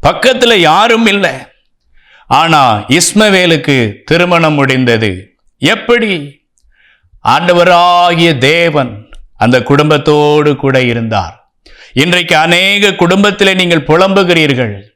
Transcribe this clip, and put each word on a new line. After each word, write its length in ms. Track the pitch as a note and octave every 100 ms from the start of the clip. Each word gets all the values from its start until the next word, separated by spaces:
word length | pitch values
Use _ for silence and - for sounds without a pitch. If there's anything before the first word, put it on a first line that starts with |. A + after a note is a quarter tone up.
| D3
பக்கத்துல 480 | - B3+ B3+ A#3+
யாரும் 520 | A3 E3 E3 A3+ A3+ A3+
இல்லை. 240 | G3+ F3+ C3 - _ _ _ _ _ _ _ _
ஆனா 580 | C3 E3 D#3 C3 G#2+ G2+
இஸ்மவேலுக்கு 1160 | C#3+ E3+ G#3 G#3+ F#3+ F3+ D#3+ C3+ C3+ A2+ G2+
திருமணம் 500 | - E3 F3+ F3 D#3+
முடிந்தது. 840 | D3+ C3+ C3 B2+ A2+ A2 F#2 F#2 _ _ _
எப்படி? 840 | C#3+ A3+ - A#3+ A3 F3+ C#3+ C#3 _ _ _ _ _ _ _ _ -
ஆண்டவராகிய 1080 | C3+ F3+ F3 F3 F3 F3 F3 F3 E3+ E3+ C#3+
தேவன் 720 | C3 E3 E3+ D3+ B2 G#2 - - - _
அந்த 260 | A2+ B2+
குடும்பத்தோடு 920 | B2 C#3+ D3+ D3+ D3 D3+ D3 D3+ D3 C#3+
கூட 260 | C3+ C3
இருந்தார். 720 | B2+ A#2 A2+ G#2+ E2+ - _ _ _ - -
இன்றைக்கு 440 | B2 D#3 F3+ E3+ D#3+
அநேக 580 | D#3+ F3 F#3+ G3+ G3+
குடும்பத்திலே 600 | F#3+ F3 F#3+ G3+ G3 F#3+
நீங்கள் 300 | F#3 F3+ E3
புலம்புகிறீர்கள் 960 | C#3+ D#3 F#3+ G3 F#3 E3+ D3+ B2+ A#2 G2+ G2+